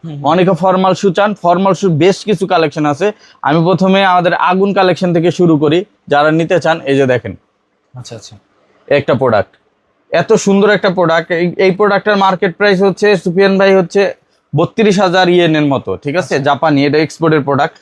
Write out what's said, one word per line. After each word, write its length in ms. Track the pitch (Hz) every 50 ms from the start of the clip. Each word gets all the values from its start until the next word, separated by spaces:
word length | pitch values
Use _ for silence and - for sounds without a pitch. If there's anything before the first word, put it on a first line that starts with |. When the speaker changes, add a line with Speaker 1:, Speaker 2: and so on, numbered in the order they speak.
| -
Speaker 1:
হুম, 80 | 165 151
হুম। 120 | 143 139
Speaker 2:
অনেকে 280 | 139 165 180 180 185 190
ফর্মাল 400 | 151 175 185 180 185 190 190 185
শু 160 | - - 202
চান, 240 | 160 - 202 214 208
ফর্মাল 400 | - - 170 175 175 196 196 185
শুর 180 | - 196 196
বেশ 320 | 165 135 165 190 185 - -
কিছু 240 | 196 208 160 196
কালেকশন 380 | 175 185 170 160 156 - 170 156
আছে। 260 | 147 147 135 185 208 202 _ _ - _ _
আমি 220 | - 131 147 170 165
প্রথমে 420 | 175 190 - 185 190 190 196 196
আমাদের 280 | 190 180 180 170 180 170
আগুন 400 | - - 170 180 190 190 202 190
কালেকশন 400 | 196 190 185 175 - 185 180 170
থেকে 180 | 175 160 175
শুরু 260 | 156 - 180 165 160
করি, 280 | 143 151 147 151 175 196 - _ _ _
যারা 240 | - 143 143 147 156
নিতে 280 | 156 160 165 160 185 170
চান, 220 | - 165 160 165 -
এই 100 | 139 139
যে 80 | 135 139
দেখেন। 300 | 127 123 120 - 107 - - _ _ _ _ _ _ _ _ _ _ -
Speaker 1:
আচ্ছা, 200 | 123 120 - 117
আচ্ছা। 200 | 110 - - 107 101 _ _ _ _ _ _ _ _ _
Speaker 2:
একটা 260 | - 143 143 135 - 151
প্রোডাক্ট, 380 | 110 135 127 113 101 95 - _ _ _ _ _ _ _ _ _ _ _ _
এত 220 | - 165 165 - 220
সুন্দর 360 | 202 - 196 196 196 202 208
একটা 200 | 208 185 - 202
প্রোডাক্ট। 420 | 175 190 180 160 165 165 165 -
এই, 220 | 180 165 175 175 -
এই 140 | - 190 190
প্রোডাক্টটার 460 | 175 190 208 202 202 196 - 214 208
মার্কেট 400 | 196 196 190 185 175 202 190 165
প্রাইস 260 | - 202 208 196 180 196
হচ্ছে, 320 | 196 175 - 208 208 208
সুফিয়ান 420 | 175 - 190 165 185 196 196 196
ভাই, 180 | 190 196 196 190
হচ্ছে 380 | 190 180 170 - 202 202 180 - - _ _ _ _ _ _ -
বত্রিশ 440 | 143 170 165 - - 220 208 190 190
হাজার 300 | 208 185 170 185 185 175
ইয়েনের 360 | 180 175 175 165 156 151 151
মতো, 320 | 143 139 123 - - 95
ঠিক 180 | - - 143 139
আছে? 200 | 175 156 - 190
Speaker 1:
আচ্ছা। 160 | 139 135 143
Speaker 2:
জাপানি, 340 | 139 139 - 160 147 139 139
এটা 120 | 143 135
এক্সপোর্টের 440 | 151 156 151 - - 156 165 156 151
প্রোডাক্ট। 340 | 127 131 139 131 147 165 - _